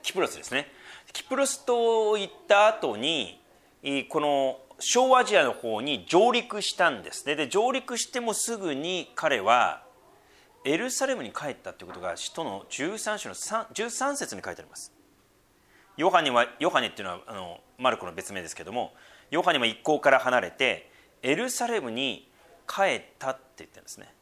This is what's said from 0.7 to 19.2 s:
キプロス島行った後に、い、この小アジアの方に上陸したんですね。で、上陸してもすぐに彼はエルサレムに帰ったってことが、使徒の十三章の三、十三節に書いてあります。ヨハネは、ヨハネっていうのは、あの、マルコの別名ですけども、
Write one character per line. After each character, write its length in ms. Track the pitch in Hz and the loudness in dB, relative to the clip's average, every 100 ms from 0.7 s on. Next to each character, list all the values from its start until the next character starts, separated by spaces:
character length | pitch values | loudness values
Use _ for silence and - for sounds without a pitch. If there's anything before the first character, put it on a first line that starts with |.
| - - - - | -16 -20 -20 -16
キ 100 | - | -14
プ 120 | - 262 | -6 -2
ロ 100 | 269 | 0
ス 200 | - - | -2 -2
島 520 | 240 233 226 214 214 | 2 4 4 2 0
行 120 | 190 | -2
っ 40 | - - | -10 4
た 200 | 202 214 | 8 8
後 280 | 220 147 104 | 4 -4 -2
に、 460 | 135 160 95 - _ _ _ _ | -2 -2 -4 -10 _ _ _ _
い、 240 | 139 139 - | -4 -4 -2
こ 140 | 156 | -2
の 400 | 147 143 135 - - - | 2 2 0 -2 -14 -8
小 380 | - 240 262 254 | 0 2 6 4
ア 60 | |
ジ 140 | 208 202 | 6 6
ア 60 | |
の 100 | 135 | 4
方 280 | 104 117 107 | 0 -4 -4
に 240 | 135 127 90 | -2 -6 4
上 260 | 170 233 | 6 6
陸 300 | 240 233 208 | 4 -2 -6
し 160 | 196 - | -6 0
た 120 | 175 | 0
ん 140 | 120 | 0
で 80 | - | -10
す 140 | - - | -10 -4
ね。 100 | 143 | -2
で、 120 | 143 | 0
上 240 | 190 240 | 2 2
陸 260 | 262 - 233 | -2 -4 -6
し 100 | - | -4
て 120 | 254 | -4
も 140 | 233 | -4
す 240 | 202 - 233 | -4 -4 -4
ぐ 160 | 185 | -4
に 380 | 135 160 185 147 - | -4 -2 -4 -6 -2
彼 260 | 160 127 | 0 2
は 420 | 95 120 98 71 - _ _ _ _ - _ _ 131 | 4 6 4 0 -12 _ _ _ _ -20 _ _ -2
エ 120 | 160 | -2
ル 140 | 247 | -2
サ 160 | 247 269 | -2 -2
レ 80 | 247 | -2
ム 80 | |
に 80 | 113 | -6
帰 180 | - 147 | -8 -10
っ 60 | 120 | -10
た 160 | - | -14
っ 20 | - | -16
て 100 | 87 | -16
こ 80 | |
と 60 | 92 | -10
が、 180 | 90 85 | -8 -6
使 160 | - | -8
徒 100 | - | -8
の 220 | 151 98 - | -8 -8 -10
十 280 | - 151 214 | -6 -6 -6
三 220 | 214 214 | -6 -6
章 100 | 117 | -8
の 60 | 92 | -10
三、 320 | - 220 214 | -6 -6 -6
十 180 | - 226 | -6 -6
三 280 | - 262 285 | -2 -4 -2
節 180 | 269 220 | -6 -8
に 60 | |
書 80 | - | -10
い 40 | 85 | -12
て 60 | |
あ 40 | 78 | -14
り 40 | |
ま 60 | - | -18
す。 180 | - _ _ _ _ _ _ _ _ _ _ - | -18 _ _ _ _ _ _ _ _ _ _ 0
ヨ 120 | 170 | 4
ハ 120 | 180 | 4
ネ 80 | 151 | 4
は、 180 | 123 123 - | 2 2 0
ヨ 100 | 160 | 0
ハ 120 | 147 | 2
ネ 60 | 113 | 0
っ 40 | |
て 100 | - | -6
い 40 | 98 | -8
う 20 | |
の 60 | 90 | -8
は、 60 | - | -10
あ 80 | |
の、 280 | 107 90 85 _ - | -12 -12 -14 _ 0
マ 140 | 127 | 0
ル 60 | 113 | 0
コ 80 | 90 | -6
の 80 | |
別 200 | 85 92 | -10 -8
名 80 | 98 | -10
で 60 | 82 | -10
す 60 | - | -12
け 80 | |
ど 80 | 85 | -8
も、 200 | 117 87 - - - | -8 -8 -12 -20 -20